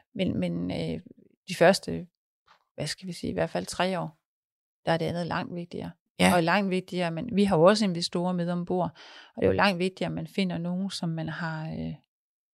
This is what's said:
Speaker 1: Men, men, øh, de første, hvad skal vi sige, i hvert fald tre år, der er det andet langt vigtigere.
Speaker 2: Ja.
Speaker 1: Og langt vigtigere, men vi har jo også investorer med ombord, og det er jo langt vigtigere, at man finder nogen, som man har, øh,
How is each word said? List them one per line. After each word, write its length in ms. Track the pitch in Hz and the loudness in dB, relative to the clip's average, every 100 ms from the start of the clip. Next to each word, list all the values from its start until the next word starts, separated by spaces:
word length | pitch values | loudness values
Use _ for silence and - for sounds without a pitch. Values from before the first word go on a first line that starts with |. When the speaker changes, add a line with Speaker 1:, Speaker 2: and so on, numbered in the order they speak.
| _ | _
Speaker 1:
Men, 260 | 196 180 - | -4 -2 0
men, 300 | 180 170 180 | -2 -2 -4
øh, 300 | 170 160 165 - - _ _ - | -4 -4 -6 -10 -20 _ _ -8
de 60 | 175 | 6
første, 480 | 175 196 - 165 175 _ _ _ _ _ _ | 6 6 0 -8 -8 _ _ _ _ _ _
hvad 120 | - 151 | -8 -8
skal 220 | - 185 | -8 -10
vi 40 | |
sige, 180 | - 170 | -6 -4
i 40 | |
hvert 160 | 180 165 | -2 -2
fald 160 | 180 190 | -2 -6
tre 340 | - 185 180 | -2 0 0
år, 180 | 160 - _ _ _ _ _ _ - | -6 -10 _ _ _ _ _ _ -2
der 60 | |
er 40 | 165 | 0
det 80 | 160 | 0
andet 200 | 170 165 | -4 -4
langt 280 | 165 - | -4 -6
vigtigere. 360 | 175 175 185 170 - _ - | -8 -10 -10 -10 -12 _ 2
Speaker 2:
Ja. 140 | 180 | 4
Speaker 1:
Og 80 | 180 | 4
langt 280 | 165 196 196 | 4 2 2
vigtigere, 400 | 185 185 180 170 | -2 -4 -4 -2
men 180 | 160 - | -4 -2
vi 120 | 185 | 2
har 120 | 202 165 | 4 6
jo 60 | |
også 220 | 175 214 | 6 6
investorer 480 | 202 170 175 180 180 | 2 0 -2 -2 0
med 180 | 180 170 | -2 -2
ombord, 400 | 175 175 180 165 - - - - - | -4 -2 -2 -2 -6 -20 -20 -16 0
og 60 | |
det 0 | |
er 40 | 190 | 2
jo 60 | 196 | 4
langt 220 | 202 175 | 4 2
vigtigere, 300 | 185 185 165 | -2 -2 -4
at 60 | |
man 120 | 165 160 | -4 -6
finder 320 | - 185 170 | -2 -2 -2
nogen, 320 | 170 180 196 | -4 -4 -4
som 180 | - 170 | -4 -4
man 200 | 160 160 | -4 -4
har, 340 | 156 165 160 | -6 -6 -6
øh, 300 | 160 160 165 156 _ _ _ _ _ | -6 -6 -6 -8 _ _ _ _ _